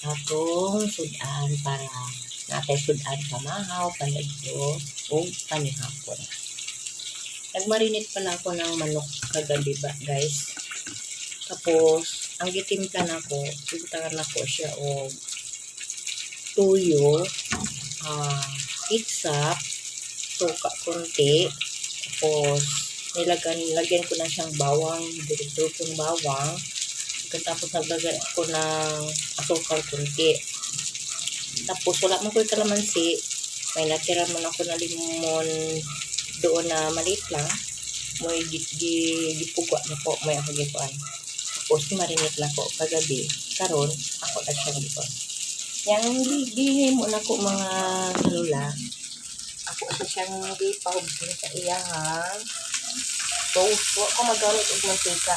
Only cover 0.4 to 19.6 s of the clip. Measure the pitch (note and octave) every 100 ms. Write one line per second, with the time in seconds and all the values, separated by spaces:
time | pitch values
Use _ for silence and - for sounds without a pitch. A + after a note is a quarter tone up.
0.4 | E3 E3+ F#3+ G#3 G#3+ G#3+ D#3 - C3+ C#3+
1.4 | C#3+ D3 C#3+ C3+ C3 B2+ B2 - - -
2.4 | - C#3 D3 C#3+ - D3 - C#3+ - F3
3.4 | C#3+ F#3+ G3 F3+ F3 F3 D3 C#3+ D3 -
4.4 | C3 C#3 C#3+ D3 - - - D3+ F3+ -
5.4 | - D#3 C#3 - A#2+ - - - - -
6.4 | - - - - - - - - - -
7.4 | - F#3+ G3 A3 A3+ G#3+ G#3+ G3+ F#3+ F3
8.4 | F#3 F3 E3+ E3 D#3 D3+ D3 - - D#3
9.4 | D3+ C#3+ C#3+ C#3 C#3+ C#3+ C#3+ C#3 D3 C#3+
10.4 | - - - - - - - - - -
11.4 | - F3+ E3+ D#3+ D#3+ D#3+ E3 - - -
12.4 | F3+ F#3 G3 G3 F#3+ F#3 F3 E3 D#3 C#3+
13.4 | C#3+ D3 - E3 E3 E3 D#3+ D#3+ D3+ D#3
14.4 | - - D#3 - C#3+ C#3 C3+ C3 - -
15.4 | - - - - - - - - - -
16.4 | - - G3 F#3+ F3+ D3 C#3+ D3+ F#3 -
17.4 | - - - - - - D#3 D3 C#3+ C#3+
18.4 | C#3 C#3 - - - A3+ - - E3 D3
19.4 | D3 E3+